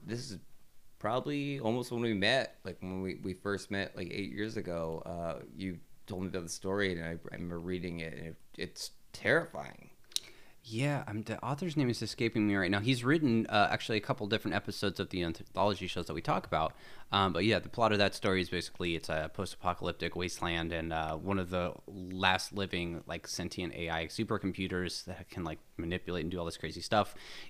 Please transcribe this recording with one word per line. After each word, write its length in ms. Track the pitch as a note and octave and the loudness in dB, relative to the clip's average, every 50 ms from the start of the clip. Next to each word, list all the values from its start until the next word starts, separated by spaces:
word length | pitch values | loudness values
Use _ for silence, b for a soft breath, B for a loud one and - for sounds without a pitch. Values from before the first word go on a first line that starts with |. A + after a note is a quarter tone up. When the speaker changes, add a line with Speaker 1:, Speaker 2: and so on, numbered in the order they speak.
| - | -6
Speaker 1:
this 240 | - A2 A#2+ C3 C3+ | -6 -6 -6 -6 -6
is 80 | G2+ E2 - - - - - - - - - - - - - | -10 -10 -12 -14 -16 -16 -16 -18 -18 -18 -18 -18 -10 -6 -2
probably 560 | G#2+ A2+ C3 - D3 D3 C#3+ C#3+ C#3+ C#3 C3+ | 0 0 0 0 -2 -2 -2 -2 -2 -2 0
almost 320 | A2+ A2 A2+ B2+ A#2+ - | 0 2 2 2 0 -2
when 80 | A#2+ A#2 | -2 0
we 140 | A#2+ A#2 A2 | 2 2 2
met, 420 | G2 F#2+ G#2+ B2+ C3+ - - - - - | 4 6 6 6 4 4 0 -4 -12 -10
like, 140 | F#2+ F2 - | -10 -10 -8
when 220 | - F#2 F#2 F#2+ | -6 -6 -4 -2
we, 140 | F#2+ F#2+ - - | -2 -4 -4 -4
we 120 | - F#2+ F#2 | -4 -6 -6
first 360 | - - G2+ G2+ F#2 - - | -4 -2 -2 -2 -2 -2 -4
met, 240 | G#2 G2 F#2+ - - | -2 -2 -2 -4 -4
like, 140 | G#2 F#2 E2 | -6 -8 -6
eight 220 | - - G2 - | -4 -4 -6 -4
years 240 | - - G#2 A2 A2 | -4 -4 -4 -4 -4
ago, 460 | A2 - F2+ F2 E2+ E2 D#2+ D#2+ E2 - | -4 -4 -4 -2 -2 -2 -2 -4 -4 -6
uh, 380 | - E2+ E2+ E2+ E2 D2+ B1 - - - | -6 -6 -4 -4 -4 -4 -6 -10 -12 -10
you 240 | - F#2+ F#2+ F2+ E2 - - - - - | -6 -4 -4 -6 -6 -10 -16 -18 -16 -12
told 160 | - G#2 F#2 | -8 -6 -4
me 60 | F#2 F2+ | -4 -4
about 160 | E2 F#2 E2+ | -4 -4 -6
the 40 | D#2+ | -6
story, 440 | - - - F#2+ F#2+ G2+ G2+ F#2+ F2+ | -8 -6 -2 0 2 2 2 2 2
and 80 | F2 E2 | 0 -2
I, 60 | E2 E2+ D#2+ - - | -4 -6 -6 -8 -8
I 40 | - | -8
remember 260 | - F2 F2 F2 E2+ | -6 -6 -6 -6 -4
reading 400 | E2 F2+ F#2 F2+ E2+ F2+ E2+ E2+ | -4 -2 -2 -2 -2 -4 -4 -4
it, 140 | E2 E2 D#2 | -6 -6 -8
and 120 | - E2+ D#2+ | -8 -8 -10
it, 80 | D#2+ - - - - | -10 -12 -16 -14 -10
it's 360 | - - E2+ - - - - - - - - | -8 -8 -8 -8 -8 -10 -10 -12 -14 -20 -18
terrifying. 800 | - - - G2+ C3 E3 - - - - C#2 - - - - - - - - B B B B B B B B B B B B | -10 -2 2 2 2 2 2 -2 -6 -8 -8 -10 -12 -16 -18 -18 -20 -20 -10 B B B B B B B B B B B B
Speaker 2:
Yeah, 380 | A#2 A2 A2+ C3+ D3 C#3+ C3+ - | -4 0 2 2 2 2 0 -2
um, 140 | - G#2 A2 G#2 | -2 -4 -4 -4
the 140 | - A2 - - | -4 -4 -2 -2
author's 320 | A#2 C#3 C#3+ G3 F3 D3 | -2 -2 -2 -2 0 2
name 140 | D#3 C#3 A#2+ | 4 4 4
is 100 | A2+ - | 4 2
escaping 480 | A#2 G#2 - - A#2+ A2+ - A#2 G#2+ G#2 | -2 -4 0 2 2 2 4 4 4 6
me 80 | G2+ | 6
right 140 | G2 F#2+ F2 | 6 4 4
now. 100 | G2+ G2+ | 4 4
He's 240 | G#2+ B2 C3+ A#2 A#2+ | 4 4 4 4 4
written, 420 | B2+ D3+ E3+ D3+ C3 A2+ A2+ A2 - | 4 4 6 6 6 6 6 4 6
uh, 180 | - G#2 G2+ - | 6 6 6 6
actually 280 | - A2 - - A#2 G#2+ | 4 2 0 2 0 2
a 20 | |
couple 260 | - - C3+ - G#2+ G#2 | 2 0 0 0 0 0
different 260 | A2 G#2 - G#2 E2+ | 0 0 2 2 0
episodes 440 | G2+ - - G2+ - - G2 F2 - | 0 0 -2 -2 0 0 0 0 0
of 120 | G2 - | -2 -2
the 120 | - F#2 E2+ | 0 0 0
anthology 600 | E2+ D#2+ - - - - - F#2+ G#2 G2+ F2 F#2+ | 0 -2 -4 -8 -4 0 2 2 4 2 0 -2
shows 200 | F2+ - F2+ E2+ | -4 -4 -4 -4
that 80 | - D2+ | -4 -4
we 80 | E2 | -4
talk 240 | - - D3+ - - | 0 0 0 0 0
about. 260 | - - D#2 D#2 D#2 - B B B B B B B | 2 2 2 2 2 -2 B B B B B B B
Um, 220 | - G2 G2 F#2+ F2 | 4 4 6 6 4
but 100 | E2 F#2+ | 4 4
yeah, 140 | A2 G#2+ F2+ | 6 4 4
the 100 | - - | 2 0
plot 240 | - - A#2 A2 | 2 4 6 6
of 60 | G#2+ G2+ | 8 8
that 160 | G2+ G2 - | 6 4 4
story 260 | - - G#2 F#2+ F#2 | 2 2 4 4 4
is 80 | F2+ - | 4 2
basically 480 | - F2 - - - - F2+ F2 E2 | 0 -2 -2 -4 -4 -2 0 0 0
it's 140 | D#2+ - - | 0 0 0
a 200 | D#2+ D#2 D#2 D#2+ - | 0 0 0 -2 -2
post-apocalyptic 840 | - G2 F2 - - - F#2 F2 - F2+ F2 E2+ - E2+ E2+ E2+ | -4 -4 -4 -4 -2 -2 -2 0 0 0 -2 -2 -2 -2 -4 -2
wasteland, 560 | F2 F2+ F2 - - F#2 F2 E2+ E2+ E2+ E2 | -2 -2 -2 -2 -2 0 0 0 0 0 0
and, 180 | E2+ E2 D#2+ E2 | -2 -2 -2 0
uh, 260 | E2 D#2+ D#2+ D#2 D#2 | 0 0 0 0 -2
one 220 | D#2+ E2+ F#2 G2 G2 | -2 -2 0 0 0
of 120 | F#2 F2+ | 0 0
the 240 | F#2 F2+ F2 F2 - - - | 0 0 0 0 -4 -6 -12
last 680 | - F#2 G2+ F#2 F2+ F#2 F#2 F#2+ F#2 F#2 F#2 - - - | -14 -12 -10 -8 -6 0 4 6 6 6 6 2 -2 -2
living, 480 | G2+ G2 F2 - F2+ F2 E2+ E2+ E2 - | -2 -2 0 0 -2 -2 -2 -4 -6 -6
like, 220 | - E2+ E2+ - - | -6 -8 -6 -6 -8
sentient 460 | - - F2 F2+ - - F2+ E2 - | -6 -6 -6 -4 -4 -4 -4 -4 -4
A 160 | - E2+ E2 | -4 -4 -2
I 160 | E2 E2 E2 | -2 -2 -2
supercomputers 960 | E2 - - A2 G2+ A2+ G2 - F#2+ E2+ - F#2+ F2+ F#2 F2+ F2+ E2+ - - - | -2 -2 -2 -2 0 0 0 0 -2 -2 -2 -2 -2 0 -2 -2 -2 -4 -6 -8
that 240 | - F#2 - F#2 - | -8 -10 -10 -12 -10
can, 160 | - G2 F2 | -8 -6 -4
like, 140 | D#2+ D#2 - - - - | -4 -6 -8 -12 -12 -8
manipulate 480 | - E2+ E2 F2 F2+ - - F2 F2 D#2 | -6 -4 -2 -2 -2 -2 -2 -2 -2 -2
and 60 | E2+ | -2
do 80 | F#2 F2 | -2 -2
all 80 | E2+ | -2
this 100 | E2 - | -4 -4
crazy 240 | - - D#2+ D#2 F2+ | -6 -6 -6 -6 -6
stuff 340 | E2+ - A2+ G#2+ G2+ - - B B B B B B B | -2 4 4 4 4 4 0 B B B B B B B